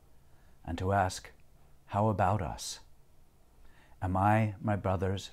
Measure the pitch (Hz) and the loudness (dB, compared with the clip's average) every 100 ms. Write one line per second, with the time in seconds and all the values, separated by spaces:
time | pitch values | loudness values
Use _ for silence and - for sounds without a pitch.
0 | - - - - - - - 82 92 98 | -20 -20 -20 -20 -20 -16 -8 -4 0 2
1 | 95 - - - - - - - - 101 | 2 -2 -14 -20 -20 -20 -20 -20 -6 0
2 | 110 101 92 104 78 - - - - - | 2 2 2 2 -2 -6 -10 -12 -16 -20
3 | - - - _ - - - - - - | -20 -20 -20 _ -20 -20 -20 -20 -20 -8
4 | 90 92 101 110 110 95 110 101 107 101 | -2 2 4 4 2 -2 -2 -2 0 0
5 | 92 98 - | 0 -4 -8